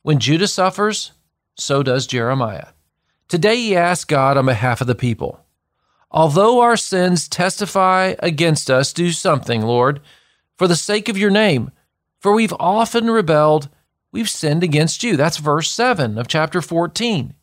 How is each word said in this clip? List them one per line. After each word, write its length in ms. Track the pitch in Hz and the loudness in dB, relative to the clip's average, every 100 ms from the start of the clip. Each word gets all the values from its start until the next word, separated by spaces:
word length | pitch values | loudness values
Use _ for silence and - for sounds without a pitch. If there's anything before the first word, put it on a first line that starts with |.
When 160 | 147 147 | 2 0
Judah 300 | 113 160 196 | 2 0 0
suffers, 640 | - 185 185 208 208 - _ _ _ _ - | 0 0 0 -2 -4 -10 _ _ _ _ -14
so 280 | - 139 | -2 0
does 240 | 131 127 127 | 0 -2 -2
Jeremiah. 600 | 127 117 135 113 95 - _ _ _ _ _ _ | -4 -2 -2 -4 -8 -16 _ _ _ _ _ _
Today 300 | 175 202 240 | 0 2 0
he 180 | 226 180 | 0 0
asks 280 | 175 180 | 2 -2
God 320 | - 143 135 139 | -2 0 2 2
on 120 | 131 | 2
behalf 340 | 117 127 117 | 0 -2 -2
of 60 | 120 | -4
the 80 | 117 | -2
people, 500 | 123 113 67 - _ _ _ _ _ _ _ | -2 -4 -8 -10 _ _ _ _ _ _ _
"Although 500 | - 160 151 214 247 | 0 2 4 4 4
our 160 | 240 226 | 4 2
sins 520 | - 185 180 175 - | -2 0 2 0 -2
testify 840 | - 185 - 202 196 185 185 185 - | -2 -2 -2 -4 0 2 2 0 -2
against 540 | - 151 165 151 - | -4 0 0 0 2
us, 220 | 131 139 | 0 0
do 180 | - 175 | -2 -2
something, 500 | 165 190 143 - 117 | -2 0 0 0 -2
Lord, 400 | 107 120 127 143 _ _ _ _ _ _ | 0 2 2 0 _ _ _ _ _ _
for 120 | 180 | 0
the 80 | 170 | 0
sake 320 | - 208 208 | 0 -4 -2
of 120 | 190 | 0
your 100 | 208 | 2
name. 400 | 202 214 131 131 _ _ _ _ _ | 4 2 0 -4 _ _ _ _ _
For 120 | 202 | 2
we've 220 | 214 220 170 | 2 2 0
often 520 | 170 208 226 233 226 | 0 0 0 0 0
rebelled, 580 | 226 165 151 151 156 139 _ _ _ _ | 0 2 4 4 2 -2 _ _ _ _
we've 160 | 208 220 | -8 -6
sinned 360 | - 151 156 | -4 -2 0
against 400 | 180 147 156 - | 0 0 0 -2
you." 140 | 240 151 | -2 0
That's 200 | 156 160 | 0 0
verse 320 | 151 147 151 | -2 -2 -2
seven 480 | - 247 214 123 107 | -2 0 0 -2 -4
of 100 | 120 | -4
chapter 360 | 160 156 180 | -2 -2 -4
fourteen. 720 | 151 165 170 - 233 185 123 - | -2 -2 -2 -4 -2 -2 -4 -14